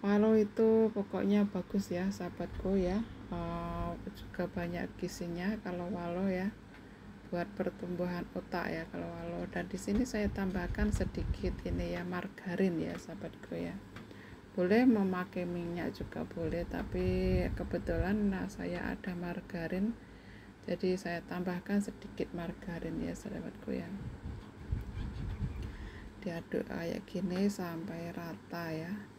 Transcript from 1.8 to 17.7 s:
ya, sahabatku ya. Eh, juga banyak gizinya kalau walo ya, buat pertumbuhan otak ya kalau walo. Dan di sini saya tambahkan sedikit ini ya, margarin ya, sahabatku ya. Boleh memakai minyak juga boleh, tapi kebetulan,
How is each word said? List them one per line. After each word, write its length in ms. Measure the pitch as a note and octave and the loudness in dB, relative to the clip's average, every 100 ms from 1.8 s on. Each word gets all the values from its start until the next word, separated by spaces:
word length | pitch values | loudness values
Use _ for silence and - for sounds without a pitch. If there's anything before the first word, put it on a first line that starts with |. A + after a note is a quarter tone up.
| G3 | 0
ya, 160 | F3 F#3 | 0 0
sahabatku 640 | G3+ F3 - E3+ - F#3+ | 0 -6 -4 -6 -2 2
ya. 240 | G3 F3+ G3 A3+ - - | 4 4 2 0 -6 -6
Eh, 600 | F3 E3+ E3+ E3+ E3+ E3+ E3+ - | -4 -2 -2 -2 -2 -2 -2 -8
juga 400 | - - - F3 | -10 -12 -2 -2
banyak 400 | - F3 F3 F#3 - | 0 -2 -2 -4 -4
gizinya 560 | F3+ - F3 E3+ F3+ A3 | -6 -4 -4 -2 0 -2
kalau 240 | - F3+ F3 | -2 -4 -2
walo 340 | F#3 F3 F3 G3 | -2 -2 0 2
ya, 240 | F#3 F#3+ - - - - - - - - | 2 0 -4 -14 -18 -18 -16 -16 -16 -4
buat 160 | F3 F3 | -2 -2
pertumbuhan 720 | - F#3+ - F3 F3 F3+ F3+ F3 | 0 -2 -2 -4 -2 0 -2 -4
otak 400 | F#3 - F3+ - | -6 -2 -2 0
ya 160 | E3 E3 | -2 -4
kalau 160 | F3 | -6
walo. 400 | E3+ E3+ E3+ F3 F3 | -6 -6 -6 -4 -4
Dan 160 | F3+ F3+ | -4 -4
di 80 | F#3 | -4
sini 320 | - G3+ B3+ | 0 2 4
saya 240 | A3 G3+ | 2 2
tambahkan 560 | - G3 F#3 F3 - G#3+ | 2 0 0 0 2 4
sedikit 640 | G3+ F3+ - - - F#3+ - - | 4 2 0 -2 0 0 -2 -2
ini 240 | F3 F3 | 0 0
ya, 100 | F3 F3 | -2 -2
margarin 720 | F3+ G3 - - F3 F#3+ E3 | -2 -4 -6 -4 4 4 4
ya, 160 | E3 E3+ | 0 -4
sahabatku 560 | - E3 E3 - - | -8 -8 -8 -10 -8
ya. 240 | E3+ E3+ G3 - - - - - - - - | -4 -4 -6 -10 -14 -14 -14 -16 -16 -10 0
Boleh 320 | F3+ G#3+ B3+ | 6 8 10
memakai 580 | A3 G3 F3+ F3+ - F3 | 8 6 2 0 -2 -2
minyak 480 | F3 E3+ F3 - | -2 -2 -2 -4
juga 320 | G3+ - - D#3+ | -4 -6 -6 -6
boleh, 400 | - E3 E3 E3+ | -2 -2 0 -2
tapi 400 | E3+ - F3+ F#3 F#3 F#3 F#3 F3+ | -4 -2 0 2 4 4 4 4
kebetulan, 800 | - - | 0 -2